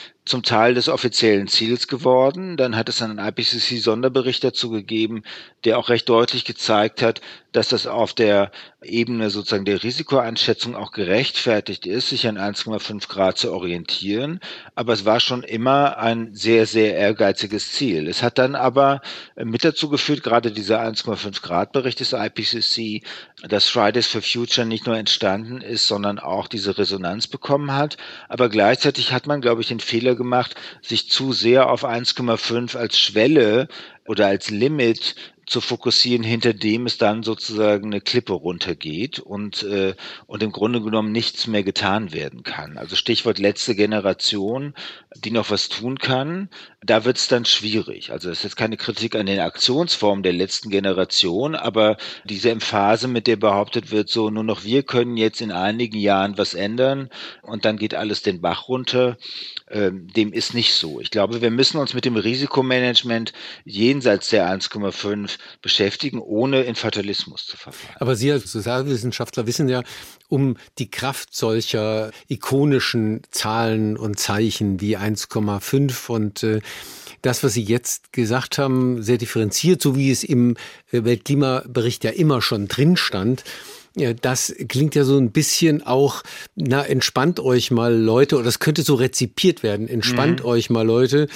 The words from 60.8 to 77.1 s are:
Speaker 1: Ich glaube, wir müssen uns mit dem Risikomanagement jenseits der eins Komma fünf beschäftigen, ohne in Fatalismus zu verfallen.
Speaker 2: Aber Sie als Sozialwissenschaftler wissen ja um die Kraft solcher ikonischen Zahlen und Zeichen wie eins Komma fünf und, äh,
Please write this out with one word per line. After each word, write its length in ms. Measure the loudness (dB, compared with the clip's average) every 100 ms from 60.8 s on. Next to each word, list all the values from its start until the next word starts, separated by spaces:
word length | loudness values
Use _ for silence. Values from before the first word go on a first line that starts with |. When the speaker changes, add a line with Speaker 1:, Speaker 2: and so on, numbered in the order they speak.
| -2 -8
Speaker 1:
Ich 100 | -4
glaube, 320 | 0 0 2
wir 80 | 0
müssen 280 | 4 2 2
uns 160 | -2
mit 100 | -2
dem 120 | 0 0
Risikomanagement 1160 | 0 -2 0 0 2 2 2 0 0 -4 -4 -10 -18 -18
jenseits 640 | -8 2 4 4 2 2 2
der 200 | 2 2
eins 220 | -2 -6
Komma 220 | -4 -6
fünf 400 | -4 -4 -4 -6 -10 -14 -12
beschäftigen, 560 | -2 0 0 -2 -6 -6
ohne 440 | -4 0 2 2
in 120 | 0
Fatalismus 720 | -2 -4 -4 -6 -6 -8 -12 -14
zu 100 | -16
verfallen. 400 | -18 -18 -16 -6
Speaker 2:
Aber 180 | -2 0
Sie 140 | 2
als 220 | 0 -2
Sozialwissenschaftler 920 | -6 -2 -2 -2 -2 -2 -4 -6 -4 -4
wissen 200 | 0 0
ja 160 | 0 -4 -14 -18 -16 -2
um 300 | 0 0 -2 -8 -10
die 120 | -8
Kraft 440 | -6 -6 -6 -10
solcher 760 | -4 0 0 0 -2 0 -2 -4 -10 -10
ikonischen 960 | -8 0 2 4 2 2 0 0 -2 -6
Zahlen 640 | -6 -2 0 2 2 0 -2
und 220 | -4 -4
Zeichen 640 | -2 0 0 0 0 0
wie 160 | -2 -2
eins 320 | -2 -4 -4
Komma 300 | -2 -2 -2
fünf 500 | 0 2 2 -2 -4
und, 320 | -2 -2 -2
äh, 180 | 0 0 -4 -16 -16 -18 -20